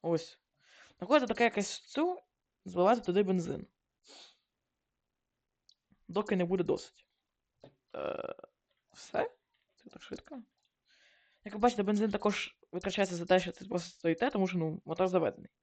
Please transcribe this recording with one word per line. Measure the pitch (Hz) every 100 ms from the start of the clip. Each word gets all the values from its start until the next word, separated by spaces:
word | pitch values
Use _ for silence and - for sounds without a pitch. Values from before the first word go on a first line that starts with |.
Ось. | 165 165 - - _ _ _ - - _
Знаходите | 185 294 247
таке | 226
якесь | 233 208 202 -
цю, | - - 339 359 _ _ _ _
заливаєте | - 175 185 240
туди | - 180
бензин. | 196 185 165 - - _ _ _ - - - _ _ _ _ _ _ _ _ _ _ _ _ _ _ _ _ _ _
Доки | 185 208 190
не |
буде | 175 185
досить. | 175 - - _ _ _ _ _ _ _ - _ _
Е, | - 71 - - - - _ _ _ _
все? | - - - 480 _ _ _ _ _
Це | 220
так | -
швидко. | - - - 277 220 _ _ _ _ _ _ _ _ _
Як | 208
ви | 208
бачите, | 240 247
бензин | 202 208 220
також | 202 208 196 - _ _
витрачається | 180 190 185 190 175
за | 165
те, | 185
що | 175
це | -
просто | 190 180 170
стоїте, | - 165 165 185
тому | 202 190
що, | 180
ну, | 160 160
мотор | - 165 185
заведений. | 180 151 - - _